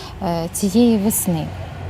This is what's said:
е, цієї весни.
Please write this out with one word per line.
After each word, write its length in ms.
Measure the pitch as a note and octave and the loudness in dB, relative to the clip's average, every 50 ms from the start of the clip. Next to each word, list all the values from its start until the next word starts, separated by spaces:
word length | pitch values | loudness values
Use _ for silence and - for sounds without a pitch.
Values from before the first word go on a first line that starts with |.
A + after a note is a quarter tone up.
| - - - - G3 | -12 -12 -10 -6 -4
е, 260 | E3+ E3+ E3+ E3 E3+ - | -2 -2 -2 -4 -4 -4
цієї 460 | - G#3 G3 F3 A#3 A#3+ A#3+ A3+ G#3 | -2 0 2 4 6 6 6 6 4
весни. 480 | G3 A3 G#3+ - - F#3+ E3+ D#3+ D3+ D#3 - - - - - - - - | 2 2 0 0 0 0 0 0 -2 -6 -8 -10 -10 -10 -10 -10 -10 -10